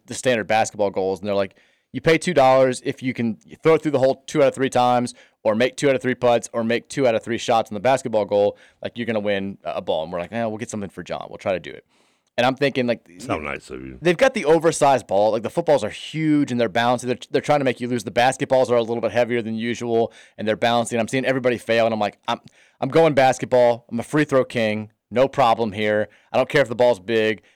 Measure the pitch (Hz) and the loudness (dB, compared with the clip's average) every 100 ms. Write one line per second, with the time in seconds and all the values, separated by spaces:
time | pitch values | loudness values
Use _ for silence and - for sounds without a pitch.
0 | - 120 127 117 92 107 110 104 101 95 | -12 -6 -2 0 0 0 0 -2 -4 -2
1 | 95 92 104 101 98 _ _ _ _ 127 | -4 -4 -4 -2 -4 _ _ _ _ -4
2 | 165 160 180 143 131 131 131 123 139 - | 0 0 0 4 6 6 4 0 -6 -8
3 | 131 120 117 104 _ - 160 156 156 135 | -6 -4 -4 -6 _ -2 2 2 2 2
4 | 131 131 - 156 135 127 131 123 123 123 | 2 0 -4 0 2 2 0 2 2 2
5 | 120 - _ _ 110 107 127 - 143 127 | 0 -8 _ _ -2 2 0 0 0 0
6 | 127 120 123 120 - 117 113 117 - 147 | 0 0 2 0 0 -4 -2 -4 -4 -2
7 | 127 110 110 113 - 113 107 104 120 135 | 0 0 -2 -6 0 0 -2 -4 -2 0
8 | 120 110 98 104 101 - _ _ - 117 | 0 -2 0 2 2 0 _ _ -12 -8
9 | 113 110 104 98 98 - 80 82 90 82 | -6 -4 -2 -4 -4 -10 -10 -8 -4 -4
10 | 80 87 87 113 113 107 117 107 98 - | -4 -8 -8 -6 -6 -8 -10 -10 -12 -12
11 | 85 80 - - 104 90 71 - - _ | -12 -12 -12 -8 -6 -4 -6 -18 -20 _
12 | _ _ _ - 123 127 139 131 120 113 | _ _ _ -2 0 0 0 0 -2 -4
13 | _ 90 123 87 73 67 - 64 65 64 | _ -14 -8 -6 -6 -10 -12 -14 -14 -4
14 | 165 170 262 220 147 165 160 147 143 127 | -2 2 0 0 2 4 2 2 2 2
15 | - 98 107 113 107 - 170 139 101 - | 0 2 2 0 -4 -2 0 2 0 -8
16 | - 156 156 147 139 120 117 117 120 120 | -10 -4 0 2 0 0 -2 0 0 0
17 | 123 120 - 143 - 147 131 117 120 123 | -2 -6 -4 -2 0 0 0 -2 -4 -6
18 | 98 104 123 131 135 131 120 120 113 117 | -4 0 2 0 0 2 4 2 0 -2
19 | 110 113 117 120 113 110 117 113 120 113 | -2 0 0 -2 -4 -6 -6 -6 -2 0
20 | 113 - - - 107 104 117 120 113 117 | -2 -6 -20 -6 -4 0 0 0 0 -2
21 | 107 131 131 131 123 117 - 117 113 110 | -2 -2 -2 0 0 -2 0 2 2 0
22 | 104 - - - - _ _ - 135 156 | -4 -6 -6 -6 -8 _ _ -8 -2 2
23 | 160 139 131 123 113 123 120 117 - 117 | 4 4 2 2 2 4 4 2 -4 -8
24 | 110 151 147 135 123 123 110 107 107 _ | -2 -2 2 2 0 0 -2 -2 -6 _
25 | - 110 135 - 120 110 113 101 107 107 | -6 0 0 2 2 2 0 -2 0 0
26 | 104 _ _ 113 131 151 117 113 123 104 | -2 _ _ -2 0 2 0 2 2 2
27 | 92 113 110 104 _ | 0 0 2 -2 _